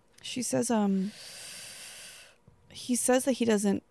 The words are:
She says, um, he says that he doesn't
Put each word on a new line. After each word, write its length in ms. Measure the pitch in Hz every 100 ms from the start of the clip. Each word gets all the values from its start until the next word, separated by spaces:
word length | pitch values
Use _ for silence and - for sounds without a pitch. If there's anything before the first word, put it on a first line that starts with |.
| _ _
She 200 | - 254
says, 260 | 233 254 240
um, 420 | 226 202 190 190 - - - - - - - - - - - - _ _ _ _
he 260 | - - 240
says 300 | - 254 277
that 80 |
he 120 | 247 233
doesn't 380 | 208 208 196 -